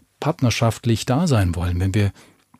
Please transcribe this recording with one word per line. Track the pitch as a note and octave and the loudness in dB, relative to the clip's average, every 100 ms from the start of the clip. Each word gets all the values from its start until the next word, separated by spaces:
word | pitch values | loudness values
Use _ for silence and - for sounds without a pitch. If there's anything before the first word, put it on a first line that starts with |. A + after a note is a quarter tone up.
| _ - | _ -8
partnerschaftlich | C#3+ E3 B2+ - A#2 - A#2 A2+ - | -6 0 0 2 0 0 -2 -2 0
da | B2+ F3+ | 0 2
sein | A#2+ F2+ E2+ | 2 2 -2
wollen, | F2 F2+ | -2 -2
wenn | F#2+ | 0
wir | G2+ G2+ - - _ _ _ | 0 0 -4 -18 _ _ _